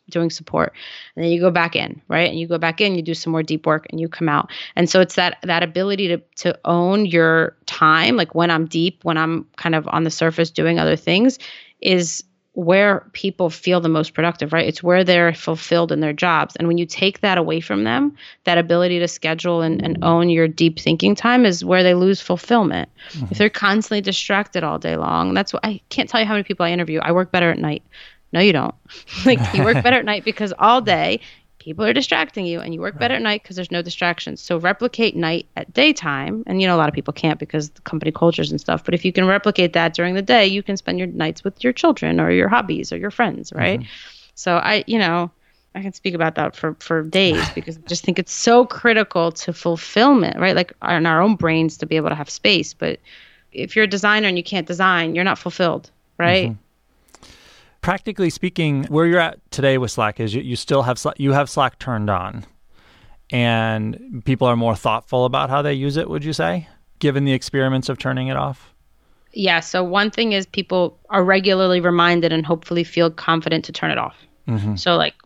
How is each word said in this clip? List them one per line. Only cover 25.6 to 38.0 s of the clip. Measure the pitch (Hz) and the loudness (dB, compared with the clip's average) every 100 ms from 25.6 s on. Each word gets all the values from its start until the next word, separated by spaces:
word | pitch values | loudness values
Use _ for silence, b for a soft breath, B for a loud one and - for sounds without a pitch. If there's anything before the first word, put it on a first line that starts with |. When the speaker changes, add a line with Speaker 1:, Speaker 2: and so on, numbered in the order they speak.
| 220 | -6
Speaker 1:
I | 196 _ | -6 _
can't | - - | -6 -2
tell | 233 | -2
you | 214 | 0
how | |
many | 208 | -2
people | 190 196 170 | -4 -2 -2
I | |
interview. | 175 160 156 | -2 -2 -2
"I | 165 | 0
work | 175 185 | 0 0
better | 180 170 | 2 2
at | - | 0
night." | 151 147 - B B B _ | -4 -6 -10 B B B _
No, | 170 | 4
you | 202 | 4
don't. | 156 - - _ B | 4 -2 -6 _ B
<laughs> | - - - | -16 0 2
Like, | 220 104 | 2 2
you | - | 2
work | 220 135 | 2 4
Speaker 2:
<laughs> | |
Speaker 1:
better | 240 254 | 4 2
at | 214 | 0
night | 208 220 | -4 -4
because | - 208 - | -6 -6 2
all | 208 247 | 4 4
day | 214 165 160 220 B B B _ | 2 0 0 -2 B B B _
people | - 160 214 | -14 -2 0
are | |
distracting | 247 269 311 311 - 175 | 0 0 -2 -2 -4 -6
you, | 170 | -6
and | - | -8
you | 165 | -8
work | 180 147 | -8 -4
better | 240 | -2
Speaker 2:
Right. | 262 | -2
Speaker 1:
at | |
night | 226 208 | -2 -4
'cause | - 185 | -6 -10
there's | 180 | -6
no | 175 | -6
distractions. | 175 - 175 170 - - | -6 -4 -4 -2 -8 -12
So | - 170 | -6 -2
replicate | 175 202 240 - 226 165 | 0 0 -4 0 -2 0
night | 165 170 - - | -2 -2 -6 -12
at | - - | -6 2
daytime. | 302 285 156 139 147 220 226 | 2 2 -2 -4 -6 -8 -4
And, | 190 | 0
you | 190 | 2
know, | 175 | 4
a | |
lot | 151 | 2
of | 147 | 0
people | 143 | -6
can't | - 160 147 | -2 -2 -2
because | 143 160 147 | -4 -6 -6
the | - | -14
company | - 156 | -8 -4